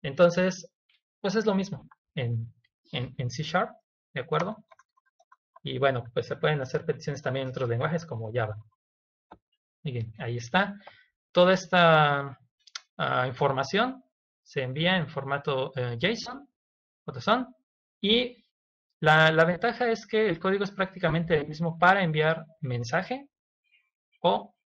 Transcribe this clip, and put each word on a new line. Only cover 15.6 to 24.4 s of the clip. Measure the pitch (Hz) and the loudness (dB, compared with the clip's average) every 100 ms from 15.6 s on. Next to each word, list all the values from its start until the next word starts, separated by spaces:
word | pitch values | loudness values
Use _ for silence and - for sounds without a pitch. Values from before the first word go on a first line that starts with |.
| 131 | -2
eh, | - 123 117 | -4 -4 -2
json, | 170 233 - 269 - _ _ _ _ _ - | -2 -4 -8 -14 -16 _ _ _ _ _ -14
J | 127 | -8
S | - | 0
O | |
N, | 233 254 - _ _ _ _ | 0 0 -12 _ _ _ _
y | 196 226 247 - _ _ _ _ _ _ | 0 2 0 -8 _ _ _ _ _ _
la, | 156 156 160 | 4 6 6
la | 160 | 6
ventaja | 165 175 233 233 240 | 4 2 -2 0 -2
es | 220 - | -2 -2
que | 220 214 | 0 0
el | 165 | 0
código | 190 196 | -2 -2
es | 196 | -2
prácticamente | - 190 - 165 156 165 160 | -4 -6 -2 0 0 2 0
el | 143 | 0
mismo | 151 165 165 | -4 -4 4
para | 180 196 | 4 6
enviar | 180 156 156 160 - _ | 2 2 2 0 -6 _
mensaje | 135 120 120 165 190 262 285 _ _ _ _ _ _ _ _ _ | -6 -6 -2 -4 -4 -8 -10 _ _ _ _ _ _ _ _ _
o | 170 208 | 0 0